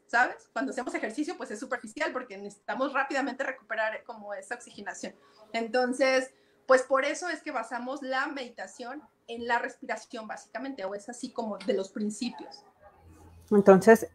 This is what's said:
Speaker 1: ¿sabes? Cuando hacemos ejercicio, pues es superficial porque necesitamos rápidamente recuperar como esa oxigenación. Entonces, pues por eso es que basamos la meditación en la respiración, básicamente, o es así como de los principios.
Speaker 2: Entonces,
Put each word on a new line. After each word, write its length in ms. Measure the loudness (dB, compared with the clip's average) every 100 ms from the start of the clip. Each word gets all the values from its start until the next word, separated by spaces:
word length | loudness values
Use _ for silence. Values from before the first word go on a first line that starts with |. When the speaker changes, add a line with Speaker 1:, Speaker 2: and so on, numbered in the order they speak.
| _
Speaker 1:
¿sabes? 400 | 2 2 -2 -10
Cuando 180 | -6 -4
hacemos 240 | -4 -6 -4
ejercicio, 400 | -4 -4 -6 -6
pues 160 | -10
es 80 | -10
superficial 540 | -6 -6 -6 -4 -4
porque 240 | -4 -10 -12
necesitamos 560 | -12 -12 -6 -2 -2
rápidamente 500 | 0 0 -2 -2 -2
recuperar 600 | -6 -6 -8 -4 -2 -4 -12
como 280 | -14 -12
esa 220 | -10 -10 -12
oxigenación. 580 | -12 -14 -12 -10 -12 -14 _ -20 -8
Entonces, 800 | -6 0 0 2 2 2 2 0 _ _ _ 4
pues 160 | 4
por 200 | 6 2
eso 240 | 2 -2 -4
es 140 | -6
que 100 | -6
basamos 500 | -6 -6 -8 -8 -8
la 260 | -4 -2 -2
meditación 760 | -6 -10 -12 -14 -12 -12 -12 -16 _ -14
en 200 | -8 0
la 120 | 0
respiración, 680 | -2 -8 -8 -8 -8 -12 -10
básicamente, 580 | -12 -10 -10 -8 -6 -6
o 100 | -8
es 140 | -10
así 240 | -12 -10
como 240 | -6 -6 -4
de 160 | -2
los 160 | 0 -2
principios. 720 | -4 -4 -4 -6 -8 -16 -18 -20 _ -20 -20 -20 -20 -20 -12 4
Speaker 2:
Entonces, 560 | 8 10 10 10 8 8